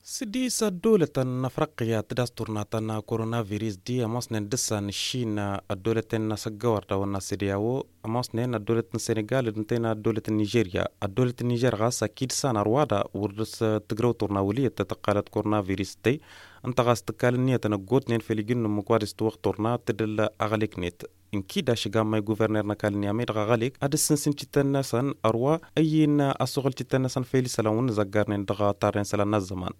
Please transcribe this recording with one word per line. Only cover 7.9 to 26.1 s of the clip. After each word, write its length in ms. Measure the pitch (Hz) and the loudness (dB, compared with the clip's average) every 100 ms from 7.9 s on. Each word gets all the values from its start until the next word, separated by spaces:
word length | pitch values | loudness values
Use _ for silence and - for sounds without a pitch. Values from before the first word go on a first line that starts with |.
| _ 110 | _ -4
أماسن 480 | 117 123 113 123 | -4 -2 -4 -2
الدولة 300 | 113 104 113 - | -2 0 0 0
السنغال 580 | 113 - 113 107 131 117 | -4 -2 -2 0 0 0
دنتنا 400 | 107 107 120 113 | -4 -2 0 0
الدولة 300 | 110 110 110 110 | 0 0 -2 0
نيجيريا 600 | 107 104 117 98 95 92 _ | 0 2 2 2 0 -4 _
الدولة 320 | 101 98 127 120 | -4 0 0 0
نيجير 320 | 123 120 123 | -2 2 2
غاسا 320 | 104 113 - 107 | 2 0 0 -4
كيد 260 | - 127 | -2 -4
سان 240 | - 139 110 | -2 0 2
أروادا 480 | 104 127 151 101 - | 2 2 2 0 0
ورس 440 | 98 101 101 110 - | -2 -4 -4 -8 -2
تقرو 540 | 110 107 - 107 120 | 0 0 -2 0 0
تورنا 280 | 117 98 101 | 2 0 2
ولية 280 | 98 113 127 | 2 2 0
تتقالت 600 | - 98 - - 104 - | -2 -4 -2 2 0 0
كورونا 340 | 107 104 107 | -2 0 0
فيروس 340 | 95 95 95 - | 0 -2 -4 0
دي 160 | 110 143 - - - - 123 | 0 0 -6 -20 -20 -10 -4
انت 140 | 127 | 0
غاس 220 | 120 117 | 2 2
تقال 420 | - 107 123 123 131 | -2 0 2 2 2
نية 100 | 123 | 2
تنقوت 540 | 107 104 95 131 127 | 0 -2 0 0 2
نين 100 | 117 | -2
في 140 | - | 0
لجن 280 | 107 104 123 | -2 0 0
مقوارس 520 | 110 104 98 113 104 | 0 -2 2 2 2
توق 220 | - 110 - | -2 -2 0
تورنا 420 | 101 95 107 120 - | -2 0 -2 0 -2
تدل 420 | 107 110 107 107 _ | -2 -2 0 -2 _
أغلق 380 | 107 107 107 - | -2 0 0 -2
نيت. 240 | 87 - - _ _ | -6 -6 -20 _ _
إن 80 | 101 | -6
كيدا 320 | 95 202 131 | -2 -2 0
شجع 280 | 113 107 110 | 0 0 0
ماي 220 | 110 110 107 | 2 0 0
غوفرنر 380 | 107 110 107 101 | 0 2 2 -2
نكال 340 | 104 107 101 | -2 0 0
نيامي 240 | 101 110 | -2 -2
دغا 200 | 120 107 | -2 -2
غاليك 320 | 107 117 123 - | 2 2 0 -2
أد 100 | 139 | -2
السنسن 420 | 147 - 151 151 | 0 2 2 2
تتنا 480 | 143 - 147 139 139 | -2 -2 0 2 0
سان 320 | 135 117 139 - | 0 0 -2 0
أروا 340 | 110 113 131 160 - - | 0 2 0 0 -2 0
أين 420 | 156 156 151 | 2 4 4